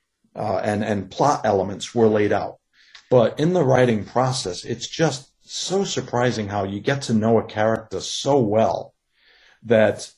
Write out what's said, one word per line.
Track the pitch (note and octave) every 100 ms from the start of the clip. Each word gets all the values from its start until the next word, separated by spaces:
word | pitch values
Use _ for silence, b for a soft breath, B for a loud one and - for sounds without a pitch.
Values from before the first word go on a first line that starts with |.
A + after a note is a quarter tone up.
| _ _ _ -
uh, | G#2+ F#2+
and, | G#2+ G2+
and | A2 G#2 F2
plot | - C#3+ - A2
elements | G2 F#2+ F#2 - A#2+
were | A2
laid | G#2+ G#2
out. | G2+ - - _ b b b b
But | B2+ A2+ -
in | D#3
the | F3+
writing | C3 B2+ B2+ G#2+ F2+
process, | A#2+ C3 C3 F#2+ F2 -
it's | A2+ -
just | - D#3+ C3 - _
so | - - - F#3+
surprising | F#3 - B2+ A#2+ B2 A2 G2+
how | G#2
you | F#2+ G2+
get | A#2 C#3
to | -
know | A2 A2 A2+
a | -
character | A2 G#2+ A2 - F#2
so | - - C3+ C#3+
well | A2 G#2+ G2+ E2 - _ _ b b b b b
that, | A2+ A2+ G#2 G2+ -